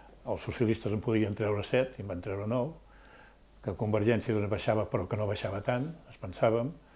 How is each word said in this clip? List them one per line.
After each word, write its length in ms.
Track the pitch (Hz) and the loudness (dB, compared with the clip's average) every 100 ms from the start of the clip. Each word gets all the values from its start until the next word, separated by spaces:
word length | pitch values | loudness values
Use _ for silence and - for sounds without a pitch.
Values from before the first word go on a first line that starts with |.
| - - - | -20 -14 -6
els 140 | 98 | -6
socialistes 520 | - - 110 110 107 | -4 0 2 2 0
en 80 | 104 | -2
podien 340 | 120 113 104 | 2 2 2
treure 280 | 104 104 104 | 0 0 0
set, 340 | 101 127 131 - | 2 0 0 -4
i 40 | |
en 60 | 101 | -8
van 120 | 87 | -8
treure 260 | 104 98 104 | -6 -6 -2
nou, 280 | 123 131 165 - - - - - - - - | 0 -2 -6 -18 -20 -20 -20 -20 -20 -20 -10
que 140 | - 87 | -6 -2
Convergència, 580 | 107 107 104 113 110 | 0 4 4 4 2
doncs, 160 | 107 101 | 0 0
baixava, 400 | 104 - 107 104 | 0 2 2 2
però 160 | 110 90 | -2 -2
que 80 | 104 | -2
no 120 | 104 | 0
baixava 340 | 104 104 98 | -2 -4 -4
tant, 320 | 110 123 151 165 - | -2 -2 -2 -8 -16
es 80 | - | -12
pensàvem, 520 | 98 90 117 113 127 165 - | -12 2 4 4 0 -6 -16